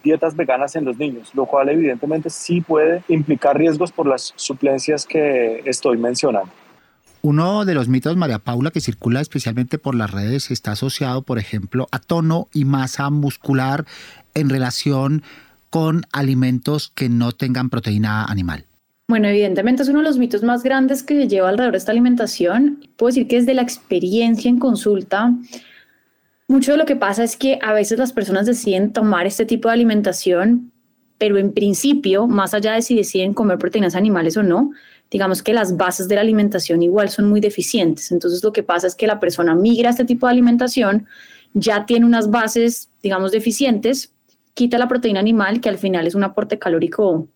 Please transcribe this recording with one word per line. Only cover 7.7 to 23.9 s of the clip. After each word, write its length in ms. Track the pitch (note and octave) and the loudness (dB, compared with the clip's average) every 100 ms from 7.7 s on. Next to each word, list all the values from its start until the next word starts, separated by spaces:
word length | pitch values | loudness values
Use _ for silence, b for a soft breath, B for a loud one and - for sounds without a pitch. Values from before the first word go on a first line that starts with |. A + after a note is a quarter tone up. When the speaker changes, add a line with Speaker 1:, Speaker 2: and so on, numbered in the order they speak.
Speaker 2:
los 140 | D#3 A#2+ | 0 2
mitos, 300 | B2+ C#3+ F3 | 0 0 0
María 220 | D#3+ A2 | 0 -2
Paula, 320 | - A#2+ D3 | -4 -2 -2
que 100 | - | -2
circula 400 | - - A2+ B2 | -6 -4 -2 -2
especialmente 560 | D3+ D3 B2 A#2 B2 D3+ | -2 -6 -4 -4 -4 -4
por 180 | C#3 B2 | -2 -2
las 160 | G#2 | -4
redes, 400 | G2 G#2 C3+ - | -4 -4 -4 -4
está 200 | B2 - | -8 -6
asociado, 500 | G#2 C3 - C3+ C3 | -6 -6 -4 -4 -4
por 180 | - A#2+ | -4 -6
ejemplo, 480 | G2 A2 F#2+ B2+ C3 | -4 -8 -4 -6 -4
a 80 | - | -8
tono 500 | - E3+ D#3+ E3 - | -2 0 0 -2 -2
y 120 | D#3 C#3 | -2 0
masa 440 | C#3 C3 - C#3+ | 0 -2 -4 -2
muscular 760 | D3 C#3+ - - C3+ C3 C#3+ D#3 B B B _ | 0 -2 -4 -2 0 0 -4 -6 B B B _
en 160 | D3+ C#3+ | -2 0
relación 720 | C3+ B2+ - D3 C3+ C#3 D3+ B B B B _ | 0 -2 -2 -2 0 0 -2 B B B B _
con 340 | E3 D#3+ E3 - | -2 0 -2 -4
alimentos 800 | C#3 C3+ B2+ B2+ B2+ - D3+ - | -2 0 2 0 0 -2 -4 -6
que 140 | - C3 | -4 0
no 240 | A#2+ A#2+ | 0 0
tengan 380 | - C3 B2+ B2+ | -2 -2 -2 -2
proteína 560 | B2 G#2+ G#2 G#2+ G#2+ A2 | -2 -2 0 0 -2 -2
animal. 400 | G2 F2 D2 - _ _ _ - | -2 -4 -6 -14 _ _ _ -2
Speaker 3:
Bueno, 180 | A3+ G#3 | 0 2
evidentemente 540 | G3+ G3+ F#3 G#3+ B3+ | 2 0 0 0 0
es 80 | B3+ | 2
uno 100 | C#4+ | 2
de 60 | D#4 | 2
los 140 | B3+ | 0
mitos 240 | A#3+ G#3 | 0 0
más 180 | A#3 A#3+ | 0 0
grandes 400 | B3+ C4+ C4 C4+ | 0 2 2 0
que 260 | - D4 B3+ | -2 0 2
lleva 220 | G3 F#3 | 2 2
alrededor 220 | G3+ B3 | 2 0
de 80 | F#3+ | -2
esta 120 | F#3+ | 0
alimentación. 960 | A#3 B3 A#3+ G#3 - E3+ G#3+ C#4+ C#4+ - - | 2 4 2 -2 0 0 2 2 0 -14 -2
Puedo 120 | A#3 | 0
decir 180 | B3+ - | 2 2
que 100 | A#3+ | 2
desde 180 | A#3+ C4 | 2 2
la 80 | |
experiencia 840 | A#3+ - _ | -2 -6 _